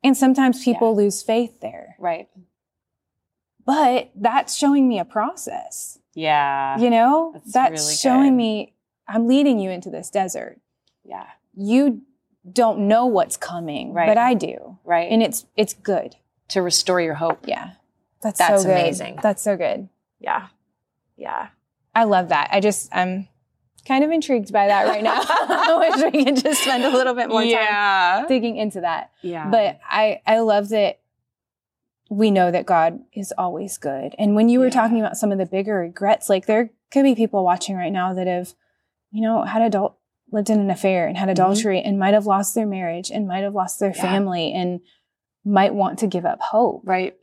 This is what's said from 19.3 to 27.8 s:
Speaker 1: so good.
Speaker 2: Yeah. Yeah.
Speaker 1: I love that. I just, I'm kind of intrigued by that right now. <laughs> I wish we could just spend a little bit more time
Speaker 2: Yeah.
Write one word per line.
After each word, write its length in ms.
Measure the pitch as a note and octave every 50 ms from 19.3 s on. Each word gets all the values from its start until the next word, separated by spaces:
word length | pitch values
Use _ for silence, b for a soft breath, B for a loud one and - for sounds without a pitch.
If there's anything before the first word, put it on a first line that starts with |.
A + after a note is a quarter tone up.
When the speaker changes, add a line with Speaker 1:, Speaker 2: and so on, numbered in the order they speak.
| G3 -
Speaker 1:
so 160 | - G#3+ G3+ F3
good. 320 | E3+ C3+ G2+ - G3 F#3+ _ _ _ _ _ _
Speaker 2:
Yeah. 280 | - - - - F#3+ - _ _ _ _ _ _ _ _ _ _ _ _ _ _
Yeah. 300 | - - - - - - _ _ _ _ _ _ _ _ _
Speaker 1:
I 80 | A3 A#3
love 260 | G#3+ G#3 F#3 F3+ E3
that. 200 | A3+ G3 D3 -
I 80 | - G3+
just, 300 | F#3+ G#3 G3+ - - - -
I'm 320 | - F3+ F#3 F#3 F#3+ G3 _ _ _ _ _ _ _ _ _ _ _ _ -
kind 160 | C4+ C4+ C#4+
of 80 | D4+
intrigued 400 | E4 E4 D4+ - C4+ A#3 G3+ F#3+ G3
by 140 | G#3+ G3+ G3+
that 200 | G3+ G3 F#3+ G#3+
right 160 | G#3+ G#3 G#3+
now. 180 | A3 - G#4 G4
<laughs> 0 |
I 680 | - D#4+ G4 - - - - F#4 A#4+ E4 E4+ F4 E4 F4+ C4 D4+
wish 100 | - -
we 100 | D#4 C#4
could 100 | B3+ D4 B3+ C4
just 180 | - D4+ -
spend 220 | - C4 C4 B3 B3
a 60 | C#4
little 240 | C4 B3+ C4 B3+ B3
bit 140 | B3 A#3+ -
more 120 | A3+ A3+
time 80 | A#3 A#3
Speaker 2:
Yeah. 760 | A#3 A3 A3+ G#3+ G#3 G#3